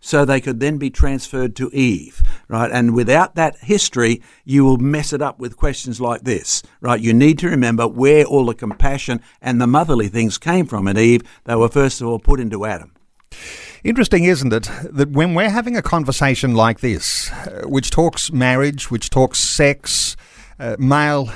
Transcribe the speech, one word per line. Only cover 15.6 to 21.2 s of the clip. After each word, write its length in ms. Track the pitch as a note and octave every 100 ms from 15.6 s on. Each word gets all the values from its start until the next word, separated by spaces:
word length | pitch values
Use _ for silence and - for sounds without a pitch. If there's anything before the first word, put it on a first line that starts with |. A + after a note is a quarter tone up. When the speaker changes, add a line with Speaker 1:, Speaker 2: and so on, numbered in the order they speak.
| A#3+ A#3
Speaker 2:
a 40 |
conversation 720 | - E3+ C#3 - C#3 B2+ C3+
like 280 | A2+ A2+ A2
this, 500 | B2+ G#2 - - -
uh, 300 | - - - -
which 260 | C3+ C3
talks 400 | - E3 - -
marriage, 600 | B2 B2+ B2+ C#3+ C#3+ -
which 180 | A#2 -
talks 300 | C3 B2+ -
sex, 800 | - - C#3+ C#3 - - - - - - - -
uh, 160 | B2 A2
male 520 | C3 C#3+ D3+ D3